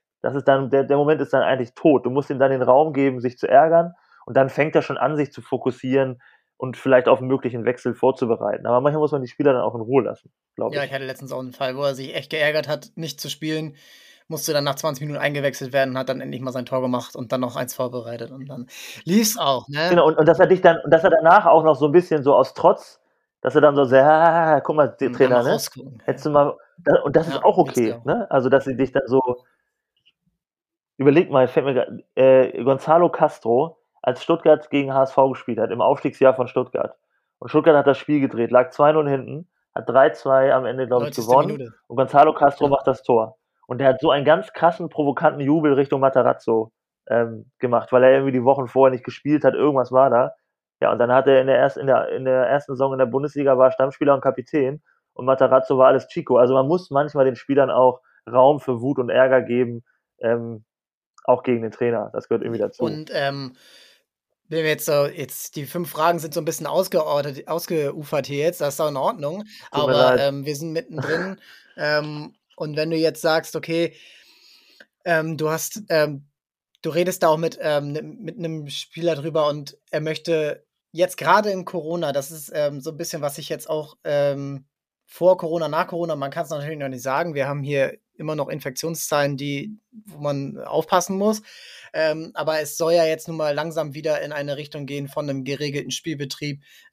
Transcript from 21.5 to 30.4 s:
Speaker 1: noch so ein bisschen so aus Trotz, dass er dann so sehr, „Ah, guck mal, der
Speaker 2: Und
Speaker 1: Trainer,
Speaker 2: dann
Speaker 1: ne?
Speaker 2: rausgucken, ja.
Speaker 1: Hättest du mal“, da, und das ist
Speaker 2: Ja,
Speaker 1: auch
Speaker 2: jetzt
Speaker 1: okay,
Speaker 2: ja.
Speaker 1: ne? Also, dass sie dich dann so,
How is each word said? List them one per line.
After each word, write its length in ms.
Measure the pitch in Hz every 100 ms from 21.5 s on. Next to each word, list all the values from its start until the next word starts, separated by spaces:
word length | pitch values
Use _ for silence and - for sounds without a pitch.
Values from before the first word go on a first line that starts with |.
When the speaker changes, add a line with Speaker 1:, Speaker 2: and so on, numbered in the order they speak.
| 160
Speaker 1:
noch 140 | 156 131
so 100 | 151
ein 60 |
bisschen 320 | 175 175 156
so 100 | 131
aus 200 | 131 135
Trotz, 460 | - 170 220 - _ _ _ _ _
dass 140 | 127
er 60 | 143
dann 160 | 147 143
so 80 |
sehr, 200 | 131 131
„Ah, 560 | 143 156 165 165 160 143
guck 140 | -
mal, 140 | 156 135
der 200 | - 131
Speaker 2:
Und 60 |
Speaker 1:
Trainer, 220 | 123 131 123
Speaker 2:
dann 80 |
Speaker 1:
ne? 60 | 127
Speaker 2:
rausgucken, 460 | 220 - 127 135 117
ja. 40 | -
Speaker 1:
Hättest 200 | 135 156
du 40 |
mal“, 260 | 147 143 - _ _
da, 220 | 147 165
und 120 | 143
das 140 | 151 165
ist 60 |
Speaker 2:
Ja, 100 | 139
Speaker 1:
auch 140 | - 185
Speaker 2:
jetzt 120 | 139 127
Speaker 1:
okay, 100 | 110
Speaker 2:
ja. 100 | 120
Speaker 1:
ne? 220 | 123 233 -
Also, 180 | 135 123
dass 160 | 135
sie 120 | 135 123
dich 140 | 131
dann 160 | 143 113
so, 140 | 131 123 123 _ _ _ _ _ _ _ _ _ _